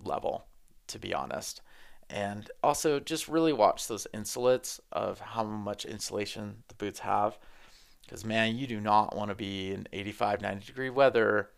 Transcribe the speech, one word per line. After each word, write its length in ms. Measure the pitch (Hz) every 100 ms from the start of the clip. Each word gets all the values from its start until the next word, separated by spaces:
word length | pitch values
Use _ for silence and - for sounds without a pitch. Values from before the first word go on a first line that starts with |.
level, 440 | 101 - - - - - - - -
to 120 | -
be 140 | 95
honest. 480 | 82 67 65 - - - - - - -
And 420 | 104 101 104 104 -
also 380 | 139 147 160 143
just 300 | 139 156 -
really 240 | 160 165
watch 340 | 131 98 - -
those 180 | 107 -
insulates 680 | 107 107 127 123 127 - - _
of 280 | - 104 95
how 240 | - 113
much 420 | 107 107 101 104 -
insulation 800 | 104 - 104 101 107 104 107 -
the 80 | -
boots 240 | 101 -
have. 400 | - 101 107 - - - - - - - -
'Cause, 160 | 123
man, 340 | 113 110 110 117
you 100 | 135
do 120 | 107
not 360 | 107 107 104 95
wanna 200 | 104 98
be 360 | 98 98 95
in 160 | 98 -
eighty-five, 500 | 98 101 101 104 104
ninety 240 | 101 98 98
degree 240 | 127 131
weather 600 | 127 135 117 107 104 -